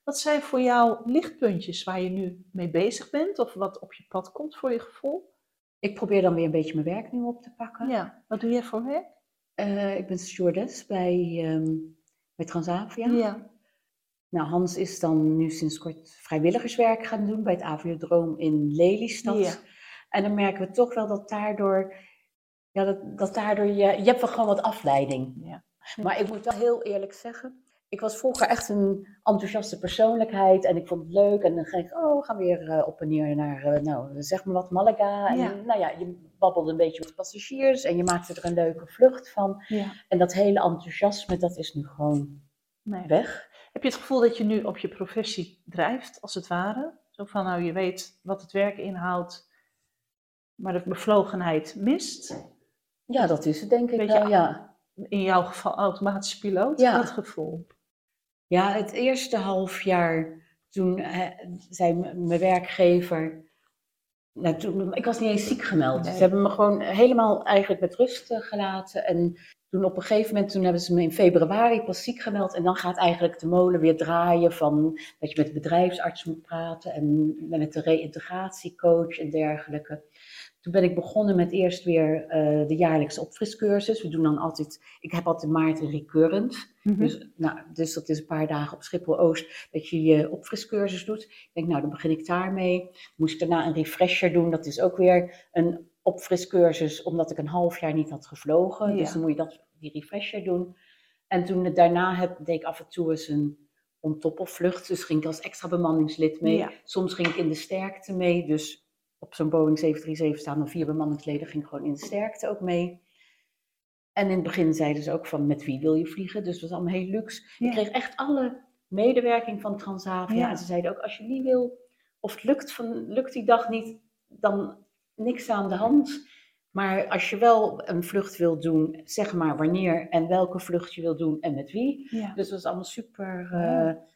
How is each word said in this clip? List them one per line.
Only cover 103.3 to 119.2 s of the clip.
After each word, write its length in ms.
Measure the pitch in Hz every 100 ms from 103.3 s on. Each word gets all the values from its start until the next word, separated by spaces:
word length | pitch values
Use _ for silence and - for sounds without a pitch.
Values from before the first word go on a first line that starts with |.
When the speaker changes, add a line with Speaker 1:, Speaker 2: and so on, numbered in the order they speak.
| 147 147 147 _ _ _ _
Speaker 2:
on-top-of-vlucht. 880 | 156 156 160 156 185 - 175 180 -
Dus 160 | 180
ging 160 | - 156
ik 60 | 156
als 140 | 156
extra 280 | - - 170
bemanningslid 760 | 175 170 160 151 156 156 156
mee. 160 | 165 160
Speaker 1:
Ja. 140 | 151 -
Speaker 2:
Soms 300 | - 196 185
ging 140 | 180 170
ik 80 | 170
in 120 | 160
de 80 | 151
sterkte 580 | - 190 190 190 - 185
mee. 320 | 180 175 151
Dus 360 | 151 151 - _ _ _ _
op 140 | -
zo'n 160 | - 156
Boeing 300 | 160 156 156
zeven 220 | 160 156
drie 140 | - 156
zeven 240 | 156 147
staan 180 | - 147
dan 100 | 147
vier 160 | 175 151
bemanningsleden, 640 | 156 151 147 156 147 -
ging 160 | 151
ik 60 | 147
gewoon 160 | 143 147
in 80 |
de 120 | 139 -
sterkte 420 | 202 220 - 220
ook 100 | 208
mee. 420 | 180 175 175 175 _ _ _ _ _ _ _ _ _ _ _
En 120 | - 196
in 60 |
het 100 | 185
begin 300 | 165 185 160
zeiden 300 | 160 151 147
ze 80 | 151
ook 140 | 160 -
van, 200 | 151 147
"Met 160 | 147
wie 160 | 151 131
wil 140 | 156 156
je 100 | 165
vliegen?" 360 | - 185 214
Dus 100 | 175
het 80 | 175
was 100 | 165
allemaal 220 | 175 175
heel 140 | 185 185
luxe. 320 | 208 220 - _ -
Speaker 1:
Ja. 80 | 240
Speaker 2:
Ik 40 |
kreeg 160 | 226 208
echt 260 | 254 - -
alle 460 | 285 277 247 247 _ _ _
medewerking 720 | 190 233 254